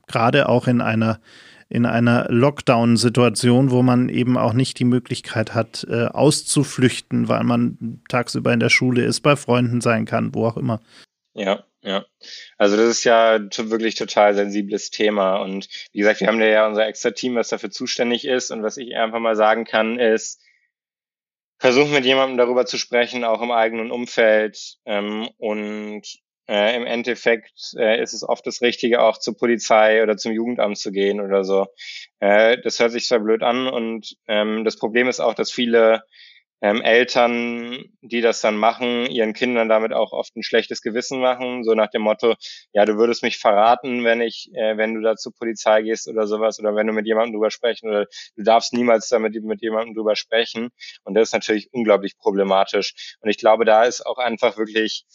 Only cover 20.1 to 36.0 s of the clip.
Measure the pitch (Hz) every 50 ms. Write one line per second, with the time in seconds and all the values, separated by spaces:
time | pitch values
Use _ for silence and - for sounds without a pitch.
20.1 | 110 110 - - - - _ _ _ _ _ _ _ _ _ _ _ _ _ _
21.1 | _ _ _ _ _ _ _ _ _ _ - 127 120 135 147 147 147 139 123 127
22.1 | 135 135 131 131 127 120 123 120 123 127 120 - - 113 - - 123 120 120 117
23.1 | 123 123 120 113 110 107 117 120 120 113 113 113 113 113 113 120 127 120 123 -
24.1 | - 123 117 110 107 107 107 104 - - - - - _ _ 123 107 101 104 104
25.1 | 107 107 113 - - _ - 107 107 107 104 104 107 107 107 104 104 104 - -
26.1 | - - _ _ _ _ _ - 107 104 104 110 123 120 120 123 117 120 117 123
27.1 | 113 - - 120 117 110 - _ _ - - - - - 117 110 113 - - -
28.1 | 120 107 - - 117 - - 123 - - 123 120 110 - - 117 117 120 113 110
29.1 | 110 - - 120 110 - 127 117 117 107 - - 120 110 107 110 107 113 110 107
30.1 | 107 95 - 117 110 110 117 120 123 120 110 104 101 - - 110 95 98 98 101
31.1 | 98 104 101 98 98 98 95 95 98 98 98 - _ - - - - - - _
32.1 | _ _ 104 101 101 107 110 113 123 120 - 117 - - 120 117 117 117 - -
33.1 | 127 113 104 110 113 110 - 123 120 127 131 131 131 120 113 113 113 110 - -
34.1 | - _ _ - 107 104 107 107 107 110 107 110 - - - 110 110 120 123 127
35.1 | 120 - - 120 107 - 110 - - 131 123 117 117 117 113 113 113 110